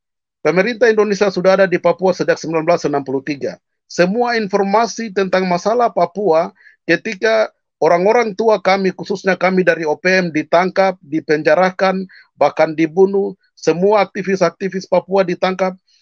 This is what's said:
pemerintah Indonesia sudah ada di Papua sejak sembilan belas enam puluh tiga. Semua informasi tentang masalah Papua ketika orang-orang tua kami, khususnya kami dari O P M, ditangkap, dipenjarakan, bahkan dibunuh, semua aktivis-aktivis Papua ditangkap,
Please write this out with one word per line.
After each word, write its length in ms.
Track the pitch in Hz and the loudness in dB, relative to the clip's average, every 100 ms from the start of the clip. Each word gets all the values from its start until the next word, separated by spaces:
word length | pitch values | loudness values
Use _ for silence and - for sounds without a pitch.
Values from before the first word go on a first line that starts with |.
| _ _ _ _ 147 | _ _ _ _ -2
pemerintah 400 | 170 202 226 240 | 0 0 2 2
Indonesia 480 | 214 214 196 208 | 2 0 0 -2
sudah 240 | 190 180 196 | 0 2 2
ada 80 | 190 | 2
di 160 | 170 | 0
Papua 320 | 175 165 185 | 0 0 0
sejak 240 | 175 156 160 | 0 0 -2
sembilan 240 | - 160 | -2 -4
belas 240 | 160 170 151 | 0 0 0
enam 160 | 143 | -4
puluh 240 | 135 131 143 | -4 -6 -6
tiga. 320 | 143 120 90 _ _ - | -8 -8 -10 _ _ -8
Semua 480 | - 180 220 240 233 | 0 0 0 -2 -2
informasi 800 | 202 202 196 208 233 - 226 190 | -2 -2 0 0 0 -4 -8 -4
tentang 320 | 190 185 185 | -2 0 0
masalah 400 | 175 202 247 233 | -2 0 0 0
Papua 640 | 185 175 190 202 160 190 - _ _ - | 0 -2 -2 0 2 0 -6 _ _ -2
ketika 640 | 170 220 196 220 220 220 _ _ - | -2 -2 -4 0 0 -2 _ _ -2
orang-orang 560 | 156 175 190 240 226 190 | 2 2 4 2 0 0
tua 240 | 226 208 | 0 0
kami, 320 | 185 196 190 | 2 0 0
khususnya 400 | - - 190 190 | -4 -6 -4 -2
kami 320 | - 180 185 175 | 0 0 2 2
dari 160 | 165 | 0
O 160 | 156 151 | -2 -2
P 160 | 180 | 0
M, 120 | 185 175 | 0 0
ditangkap, 720 | 151 151 170 185 185 190 185 | -2 0 0 0 0 0 -2
dipenjarakan, 1040 | 139 156 - 156 156 156 185 185 190 190 190 - _ - | -6 -6 -2 -2 2 2 2 2 0 -2 -6 -14 _ 0
bahkan 400 | 147 - 160 151 | 0 2 0 0
dibunuh, 560 | 160 165 196 196 202 190 _ _ | -2 2 2 2 -4 -6 _ _
semua 480 | - 165 196 208 185 | -2 0 2 2 0
aktivis-aktivis 800 | - 185 190 170 - 196 185 - | -4 -4 0 0 -2 -8 -8 -2
Papua 400 | 180 180 196 180 | -2 0 0 0
ditangkap, 480 | 180 185 185 185 185 _ _ | -2 -2 -2 -4 -6 _ _